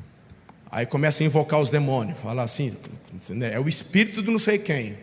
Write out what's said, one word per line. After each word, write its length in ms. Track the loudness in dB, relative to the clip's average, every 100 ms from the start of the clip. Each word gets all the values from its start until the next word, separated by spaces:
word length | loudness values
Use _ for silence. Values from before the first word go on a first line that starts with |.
| -20 -20 -20 -20 -20 -20 -8
Aí 140 | -6
começa 380 | -2 2 2 2
a 40 | 2
invocar 320 | 2 4 2
os 120 | 4
demônios. 480 | 2 2 0 -2 -6
Fala 240 | -6 -4
assim, 340 | -2 -2 -4 -6 -14 -18 -16 -16 -10
né, 240 | -6 -4
é 60 | -2
o 80 | -2
espírito 520 | -2 2 4 4 0
do 100 | 0
não 80 | 2
sei 200 | 2 0
quem. 400 | 2 -2 -2 -8